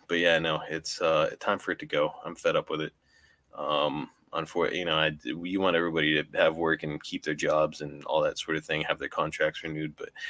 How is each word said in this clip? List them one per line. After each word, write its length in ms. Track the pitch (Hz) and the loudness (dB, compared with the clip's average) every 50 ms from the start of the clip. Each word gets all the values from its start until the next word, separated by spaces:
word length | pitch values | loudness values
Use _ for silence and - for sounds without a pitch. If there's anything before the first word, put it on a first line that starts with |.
| _ | _
but 140 | - 87 85 | 0 2 4
yeah, 180 | 85 85 82 80 | 4 6 4 4
no, 220 | 82 80 78 78 - - | 4 2 0 -2 -2 -4
it's, 320 | 78 82 - - - - | -6 -6 -6 -6 -4 0
uh, 300 | 87 80 80 78 78 - - - | 2 4 4 4 2 2 -2 -2
time 180 | - 104 101 95 | 0 0 0 0
for 140 | - - | 0 -4
it 80 | 87 - | -4 -4
to 60 | 76 | -4
go. 260 | 76 - 73 - 85 - - - | -2 0 0 0 0 -2 -6 -10
I'm 120 | 85 87 | -10 -6
fed 180 | - - 85 80 | -2 0 2 2
up 160 | 78 73 - | 2 0 -2
with 120 | 73 76 | -2 -4
it. 100 | 78 76 - _ _ _ _ _ _ _ _ _ _ _ - | -4 -6 -8 _ _ _ _ _ _ _ _ _ _ _ -10
Um, 540 | - 71 71 76 71 73 73 71 73 67 - _ _ _ _ | -6 -2 0 0 2 2 0 0 -4 -8 -10 _ _ _ _
unfor-, 400 | - 80 78 - - 87 82 - | -6 -6 -6 -4 -2 0 0 0
you 120 | - 87 87 | 0 -2 0
know, 120 | 85 80 | 0 2
I 140 | 78 78 78 | 4 2 2
d-, 240 | 76 76 - 64 67 85 | 0 -2 -6 -6 -6 -6
you 180 | 87 90 95 98 | -4 -2 0 2
want 140 | 95 92 87 | 4 4 4
everybody 460 | 82 85 85 80 80 76 76 78 76 | 4 2 2 2 2 4 4 4 2
to 160 | 76 - - 92 | 0 0 2 4
have 180 | 87 80 80 | 4 4 4
work 280 | 82 85 82 80 - - | 2 2 2 2 0 -2
and 180 | 78 76 76 | -4 -6 -6
keep 220 | - - 90 90 - | -8 -8 -8 -6 -4
their 100 | 76 76 | -4 -4
jobs 460 | 76 82 76 76 76 76 78 76 - | -2 0 2 2 4 2 0 -2 -6
and 240 | 76 73 73 71 - | -10 -10 -10 -10 -6
all 160 | - 76 78 | -2 0 0
that 180 | 76 76 - - | 0 0 -2 -4
sort 180 | - - 78 | -4 -4 -4
of 80 | 78 - | -2 -2
thing, 180 | - 80 78 | -2 -2 -2
have 180 | 78 - 78 - | 0 -2 -2 -4
their 80 | 69 71 | -6 -6
contracts 560 | - - 78 78 - - 78 78 - - - | -2 -2 -2 -2 0 0 0 0 0 -2 -8
renewed. 320 | 80 78 76 78 78 73 | -6 -6 -4 -6 -6 -6
But, 140 | - - - - - - | -10 -14 -14 -12 -12 -12